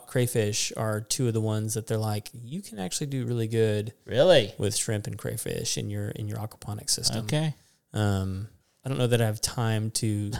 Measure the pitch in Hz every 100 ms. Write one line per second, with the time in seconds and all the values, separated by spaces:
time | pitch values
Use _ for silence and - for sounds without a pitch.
0 | - 131 123 120 104 104 - - 110 107
1 | 113 - 123 110 110 107 110 107 - 110
2 | 110 104 - 120 117 175 - 214 185 -
3 | 143 135 120 120 113 113 110 104 110 -
4 | - 107 175 156 98 - 104 - - 104
5 | 110 104 120 113 - 50 - - 104 104
6 | 104 - 104 107 107 - - 107 - -
7 | 123 113 110 151 156 - _ _ _ 104
8 | 104 98 95 95 107 - _ _ 127 135
9 | 123 117 110 107 - - 113 110 110 -
10 | 113 104 104